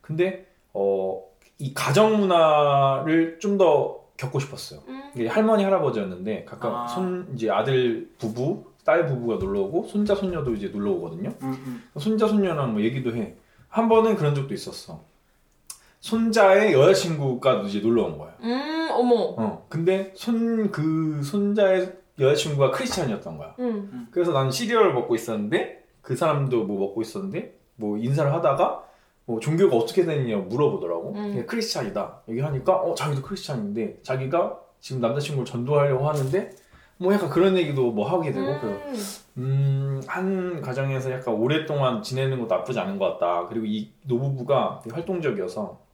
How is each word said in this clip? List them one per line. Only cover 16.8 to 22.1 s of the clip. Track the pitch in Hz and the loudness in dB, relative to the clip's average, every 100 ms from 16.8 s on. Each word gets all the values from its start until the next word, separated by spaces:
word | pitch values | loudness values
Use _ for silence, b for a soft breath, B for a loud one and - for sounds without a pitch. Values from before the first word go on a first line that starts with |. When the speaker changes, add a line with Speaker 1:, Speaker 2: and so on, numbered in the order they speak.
| 156 190 175 151 139 120 135 107 | 8 8 4 0 0 2 2 2
Speaker 1:
이제 | 101 101 | 0 0
놀러 | 110 117 92 | 4 4 2
온 | 78 | -4
거야. | - - | -12 -10
Speaker 2:
음, | 226 254 294 320 320 | -4 -4 -4 -4 -2
어머. | 233 247 233 175 - | 2 4 4 2 -2
Speaker 1:
어, | 110 - - | -4 -4 -8
근데 | 156 170 190 196 - | -2 0 0 -2 -8
손-, | - 226 233 226 208 | -4 0 0 0 -2
그 | 147 156 160 156 151 | 0 0 0 0 -2
손자의 | 139 208 202 208 196 190 185 - _ | -4 0 0 2 4 4 0 -8 _